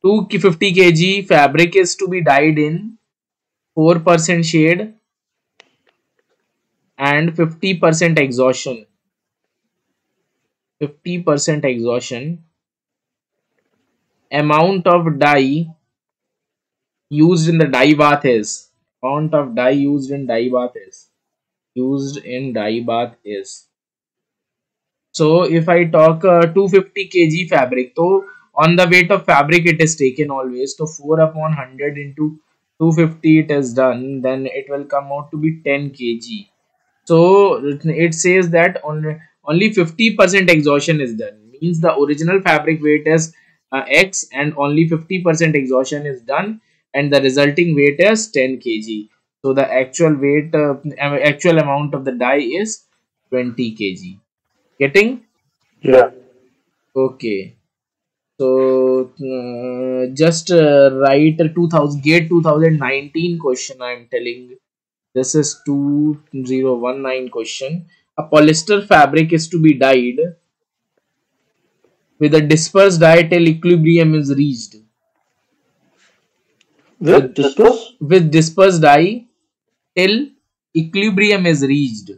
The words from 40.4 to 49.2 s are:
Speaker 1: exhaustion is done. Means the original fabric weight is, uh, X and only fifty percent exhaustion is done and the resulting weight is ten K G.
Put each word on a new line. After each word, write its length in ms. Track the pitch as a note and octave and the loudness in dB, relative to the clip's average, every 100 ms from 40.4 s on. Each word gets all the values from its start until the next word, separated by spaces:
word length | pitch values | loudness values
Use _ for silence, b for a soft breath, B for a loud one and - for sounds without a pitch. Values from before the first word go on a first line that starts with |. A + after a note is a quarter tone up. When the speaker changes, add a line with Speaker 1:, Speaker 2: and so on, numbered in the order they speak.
| F#3 | 2
Speaker 1:
exhaustion 520 | D#3+ D3 C#3+ D#3 D#3 | 2 2 0 0 -2
is 120 | C3 A2 | -4 -8
done. 160 | G#2+ G#2+ G#2+ C3 | -12 -14 _ -8
Means 200 | E3 E3 | -6 0
the 120 | E3 C#3 | -2 0
original 440 | D3 D3 D#3+ F#3+ | -2 -2 -2 0
fabric 400 | F#3 D3+ D3+ D#3 | 0 0 0 -2
weight 260 | D3+ D3+ D3+ D#3+ | 0 0 0 -2
is, 180 | D#3+ _ _ _ _ | -2 _ _ _ _
uh, 120 | C3+ C3 | -10 0
X 380 | D3 F#3+ - - | 0 0 -4 -12
and 200 | C3 D3 D3 C#3+ | -6 -6 -4 -2
only 220 | D3+ E3 | 0 0
fifty 340 | D#3+ - E3+ F3 | -2 -4 -4 -2
percent 260 | D#3+ E3 D3+ | 0 0 0
exhaustion 500 | C3 C3 C3 D3 D3 | 0 -2 -2 -6 -8
is 160 | C3 A#2 | -12 -6
done 280 | C#3+ G3+ A3 _ _ _ | -6 -6 -10 _ _ _
and 180 | C#3 D3 | -4 0
the 80 | C#3 | 2
resulting 540 | C3+ C3 C#3+ C#3+ F3 D3 | 2 2 0 0 0 2
weight 240 | C#3+ C#3+ | 0 2
is 280 | F#3+ A3 - | 2 2 -2
ten 280 | C#3+ C3 B2+ | -4 -4 -4
K 220 | A#2+ A2 | -6 -6
G. 280 | A2 G#2+ G#2+ _ | -6 -10 -12 _